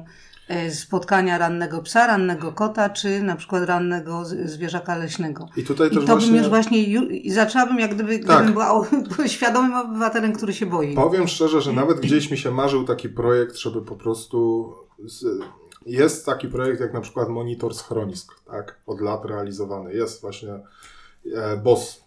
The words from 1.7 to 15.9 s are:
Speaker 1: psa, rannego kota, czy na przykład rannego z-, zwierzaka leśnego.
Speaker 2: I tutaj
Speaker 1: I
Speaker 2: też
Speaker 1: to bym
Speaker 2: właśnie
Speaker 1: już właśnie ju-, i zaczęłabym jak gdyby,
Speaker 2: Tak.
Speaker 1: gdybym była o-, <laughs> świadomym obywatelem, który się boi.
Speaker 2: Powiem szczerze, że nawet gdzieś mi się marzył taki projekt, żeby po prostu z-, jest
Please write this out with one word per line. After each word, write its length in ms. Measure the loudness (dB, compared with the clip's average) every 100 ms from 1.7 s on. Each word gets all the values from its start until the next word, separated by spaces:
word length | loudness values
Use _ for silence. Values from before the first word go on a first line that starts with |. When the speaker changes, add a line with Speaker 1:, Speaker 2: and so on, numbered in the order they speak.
| -6
Speaker 1:
psa, 240 | 0 4 4
rannego 460 | 4 2 -2 -6
kota, 380 | -4 -2 0 -2
czy 320 | 0 -2 0
na 140 | -2 -4
przykład 280 | -4 -2
rannego 600 | 0 0 0 -2 -4 -8
z-, 260 | -6 -6 -6
zwierzaka 460 | -6 -6 -6 -4 -4
leśnego. 500 | -4 -4 -6 -6 -8 -6
Speaker 2:
I 80 |
tutaj 220 | -2 2 4
Speaker 1:
I 40 |
Speaker 2:
też 140 | 4
Speaker 1:
to 20 | 4
bym 120 | 6
Speaker 2:
właśnie 200 | 6 6
Speaker 1:
już 100 | 6
właśnie 300 | 4 4 2 2
ju-, 220 | 0 0
i 200 | -4 -2
zaczęłabym 480 | 0 2 2 2 2
jak 160 | 0
gdyby, 240 | -2 -2 0
Speaker 2:
Tak. 180 | 6 6
Speaker 1:
gdybym 160 | 6
była 200 | 4 4
o-, 120 | 2 2 0 0
<laughs> 160 | -2 -2
świadomym 480 | 0 2 2 2
obywatelem, 580 | 0 -4 -2 -2 0 0
który 200 | -2 -4
się 120 | -4 -2
boi. 280 | 0 0
Speaker 2:
Powiem 340 | 4 4 4 0
szczerze, 320 | 2 2 2
że 120 | 2
nawet 280 | 2 2 2
gdzieś 300 | 4 2 2
mi 80 | -4
się 120 | -4
marzył 340 | 0 2 2
taki 240 | 0 -4 -6
projekt, 480 | -2 2 2 2 -4
żeby 260 | -8 -6
po 140 | -8 -8
prostu 760 | -6 -6 -4 0 2 0 -4 -12 -20 _
z-, 220 | -20 -8 -6 -4 -8 -18 -20 -20
jest 400 | -6